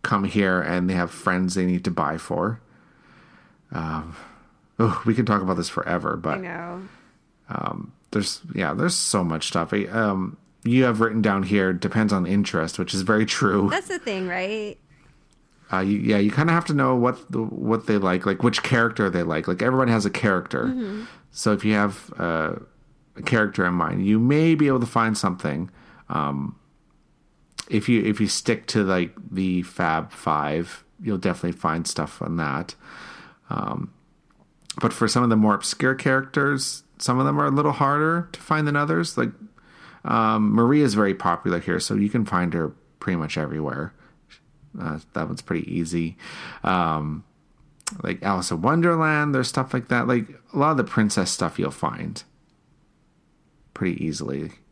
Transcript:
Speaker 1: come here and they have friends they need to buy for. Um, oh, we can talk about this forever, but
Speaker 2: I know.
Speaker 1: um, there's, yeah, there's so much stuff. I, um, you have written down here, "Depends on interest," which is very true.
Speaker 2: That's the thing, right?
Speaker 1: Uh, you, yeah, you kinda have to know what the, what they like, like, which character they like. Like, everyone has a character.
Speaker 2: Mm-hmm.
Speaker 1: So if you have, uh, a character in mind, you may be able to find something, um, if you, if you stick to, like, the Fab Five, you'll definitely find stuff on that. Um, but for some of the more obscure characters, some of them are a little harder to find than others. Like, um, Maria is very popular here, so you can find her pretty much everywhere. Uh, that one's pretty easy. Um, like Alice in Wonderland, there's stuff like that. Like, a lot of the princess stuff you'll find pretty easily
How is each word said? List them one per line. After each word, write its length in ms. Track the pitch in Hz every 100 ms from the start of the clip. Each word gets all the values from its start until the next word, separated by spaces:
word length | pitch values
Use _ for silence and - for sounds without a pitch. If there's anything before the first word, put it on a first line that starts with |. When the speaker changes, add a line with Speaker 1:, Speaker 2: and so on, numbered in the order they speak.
Speaker 1:
come 220 | - 104
here 360 | 98 104 98 92
and 280 | 78 90 92
they 40 |
have 160 | 92 85
friends 440 | - - 90 92
they 100 | 95
need 200 | 90 90
to 60 | 92
buy 280 | 85 73 80
for. 420 | - - 92 117 _ _ _ _ _ - - - _ _ _
Um, 420 | 85 80 80 80 82 - - _ _ _ -
oh, 240 | 113 87 113
we 80 |
can 100 | 117
talk 160 | 113 104
about 160 | 92 90
this 140 | 82
forever, 460 | - - 85 - 82
but 220 | 82 190
Speaker 2:
I 20 |
know. 400 | 180 170 170 175 190 - _ _ _ _ -
Speaker 1:
um, 440 | - - 50 - - _
there's, 320 | 104 101 - 165
yeah, 200 | - 82
there's 200 | - 165
so 300 | 175 - 104
much 220 | 87 80 -
stuff. 260 | - 82
I, 120 | 101 98
um, 500 | 110 107 95 92 - _ _
you 200 | 117 127
have 160 | 127 110
written 220 | 113 110
down 200 | 107 98
here, 280 | 92 101 95
"Depends 400 | 87 95 110 107
on 140 | 101 87
interest," 520 | 101 98 87 80 -
which 140 | 87
is 80 | 95
very 240 | 95 107
true. 440 | 107 - 101 98 98
Speaker 2:
That's 180 | 370 381
the 100 | 370
thing, 300 | - 190 185
right? 480 | 180 185 220 208 - _ _ - _ _ _ _ _ -
Speaker 1:
Uh, 60 | 92
you, 160 | 95 104
yeah, 180 | 113 104
you 120 | 104
kinda 220 | 131 160
have 140 | 170 170
to 80 |
know 200 | 147 131
what 380 | 127 120 123 -
the, 100 | 123
what 440 | 110 - - 110 -
they 100 | 104
like, 300 | 95 90 98
like, 160 | 95
which 200 | 120 -
character 460 | - 127 117 117 101
they 140 | 87
like. 260 | 85 80 80
Like, 140 | 90
everyone 260 | 117 131 123
has 160 | 113
a 60 | 101
character. 540 | - 113 98 - 67 262
Speaker 2:
Mm-hmm. 380 | 254 208 208 233 - _
Speaker 1:
So 220 | - -
if 120 | 101
you 80 | 107
have, 400 | 107 101 98 - -
uh, 380 | 85 82 78 85 - _ _ _ _ -
a 60 |
character 420 | - 113 104 101 90
in 80 |
mind, 320 | 87 82 95 95
you 120 | 110
may 360 | 120 147 165
be 120 | 156 147
able 120 | 131
to 60 | 120
find 300 | 120 113 107
something, 520 | 101 90 78 71 87 - - - -
um, 460 | 82 71 69 69 - _ _ _ _ _ _ _ _ _ - -
if 160 | 107 107
you, 140 | 117
if 160 | 107 104
you 80 | 104
stick 380 | - - 113 -
to, 160 | 110
like, 280 | 95 92 87 - -
the 320 | 92 95 90
Fab 500 | 87 - 85 80 78
Five, 720 | - - 76 73 78 87 - _ _
you'll 160 | 156 95
definitely 400 | 95 87 87 -
find 280 | 82 80 82
stuff 340 | - 73 -
on 140 | 82 82
that. 380 | 76 69 85 - - - - - - _ _
Um, 420 | - 50 - - _ _ _ _ _ _ _ _ -
but 120 | 117
for 160 | - 113
some 140 | 120
of 80 | 120
the 60 | 110
more 180 | 107
obscure 400 | 101 - - 135
characters, 880 | 131 143 131 135 - 139 135 - - _ _
some 200 | - 127
of 80 | 135
them 140 | 143
are 60 | 147
a 40 |
little 220 | 139 147
harder 560 | 139 139 143 156 170 170
to 80 | -
find 260 | - 156 151
than 100 | 147
others. 420 | 147 165 170 -
Like, 120 | 120 - 214 _ _ - - -
um, 460 | - 113 110 107 107
Maria 320 | 107 117 151
is 100 | 139
very 200 | 104 101
popular 440 | 95 - 85 92 87
here, 200 | 90 90
so 140 | -
you 140 | 104 101
can 160 | 120
find 300 | 104 92 87
her 140 | 85 78 - _ _
pretty 160 | - 87
much 200 | 76 -
everywhere. 560 | 73 76 73 67 92 - - _ _ - _ _ - -
Uh, 180 | 87 78 -
that 140 | - 80
one's 160 | -
pretty 280 | - 82 -
easy. 460 | 87 82 85 82 - - - - -
Um, 600 | - 92 82 78 76 78 - _ _ _ _ _ - 202
like 200 | - 90
Alice 280 | 98 95 87
in 120 | 82
Wonderland, 720 | 104 160 170 165 156 151 147
there's 140 | 135 120
stuff 260 | - 131
like 140 | 127 117
that. 200 | 123 120
Like, 180 | 123 107 - _
a 40 | -
lot 120 | 147
of 60 | 147
the 60 |
princess 460 | 101 - 107 - 92
stuff 280 | - 85 -
you'll 120 | 78
find 520 | - 78 - 78 - - _ _ _ _ _ _ _ _ _ _ _ _ _ _
pretty 280 | - 92 87
easily 480 | 80 71 71 69 80 - _